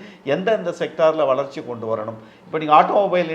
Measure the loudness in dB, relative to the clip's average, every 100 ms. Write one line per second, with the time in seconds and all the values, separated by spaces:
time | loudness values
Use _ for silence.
0 | -14 -14 -4 -2 0 -2 -2 -6 -6 2
1 | 2 2 2 0 -2 -8 -10 -8 -4 -4
2 | -6 -10 -18 -20 -10 -6 4 6 6 2
3 | 2 0 -2